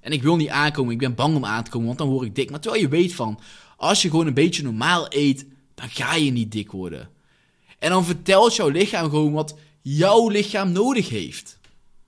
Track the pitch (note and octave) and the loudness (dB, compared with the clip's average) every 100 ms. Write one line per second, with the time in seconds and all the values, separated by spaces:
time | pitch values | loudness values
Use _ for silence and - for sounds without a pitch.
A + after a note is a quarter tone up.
0 | - D3+ C#3 E3+ D3+ C#3 D3 D3+ B2 A#2 | -6 0 2 2 0 0 0 0 -2 -2
1 | C3 A#2 D3 D3+ G#2+ A2+ A2+ A#2+ A#2 B2+ | -2 0 2 2 0 -4 -4 -4 -4 -2
2 | C#3+ C3 A#2+ G2+ C3 D3 A3 A3 D3+ D#3 | -2 -2 -2 -4 -6 -6 -2 0 2 2
3 | F3+ F3+ A2 G#2 - - - _ D#3 G#3 | 2 -2 -6 -6 -14 -20 -20 _ -2 0
4 | F3 D#3+ D#3+ C3 E3+ F3 C#3 A2 D3 F3 | 0 0 0 2 0 0 -6 -2 0 0
5 | D3+ C#3 C#3+ C3+ - - _ - A#2+ - | -2 0 0 0 -6 -20 _ -18 -12 -6
6 | A#2+ E3 D3 A#2+ A2 G#2+ G#2 F#2+ F2+ C#2+ | -2 0 0 0 -2 -6 -8 -10 -10 -12
7 | - _ _ _ _ _ _ - E3 F#3 | -16 _ _ _ _ _ _ -6 0 0
8 | F3 E3+ - F#3+ A3+ A3+ D#3+ D#3 G#3 G3 | 0 -2 4 6 6 4 0 2 0 0
9 | D#3+ D3+ D3+ D3+ D3+ - _ _ C3 D3 | 0 0 0 0 -6 -10 _ _ -6 2
10 | F#3 A#3 A3+ G#3 G3+ A3+ G3 F3 B3 B3 | 6 6 6 2 0 0 0 2 2 0
11 | - A2 C#2+ - - - _ - _ - | -2 -6 -8 -12 -16 -20 _ -20 _ -20